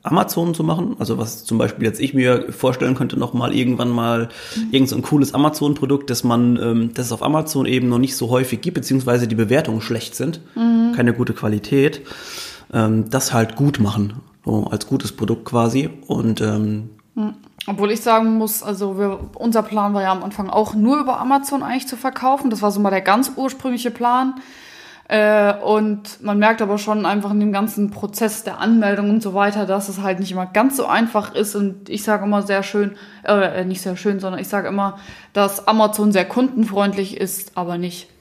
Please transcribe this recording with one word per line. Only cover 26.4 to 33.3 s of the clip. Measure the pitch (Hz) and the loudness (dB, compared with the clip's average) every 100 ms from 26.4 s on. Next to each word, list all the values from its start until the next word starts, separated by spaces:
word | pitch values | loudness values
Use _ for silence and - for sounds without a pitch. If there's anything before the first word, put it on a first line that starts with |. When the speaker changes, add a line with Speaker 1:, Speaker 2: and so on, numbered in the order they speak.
| 214 226 | 4 4
Speaker 2:
aber | 208 208 | 0 0
schon | 208 214 196 | 0 0 0
einfach | 208 202 | 0 0
in | 208 | 2
dem | 208 | 2
ganzen | 196 208 208 202 | 2 -2 0 -2
Prozess | - 202 - 220 214 | -2 -8 -2 -2 -2
der | - - | -10 -2
Anmeldung | 214 226 208 202 202 | 4 4 4 2 2
und | 214 | 2
so | 214 | 2
weiter, | 190 202 208 190 | 0 2 0 0
dass | 196 202 | -2 -2
es | 190 | -4
halt | 196 180 | -4 -2
nicht | 190 | -4
immer | 185 185 | -4 -2
ganz | 208 254 269 | 2 2 2
so | - | 0
einfach | 185 226 214 202 | 2 2 0 -2
ist. | - 208 208 | -4 -2 0
Und | 202 190 - | -2 -4 -8
ich | 208 | -6
sage | 208 208 202 | -2 0 2
immer | 202 | 0
sehr | 196 196 | 0 -2
schön, | 196 208 208 202 - - | 0 0 -2 -4 -20 -10
äh, | - | 0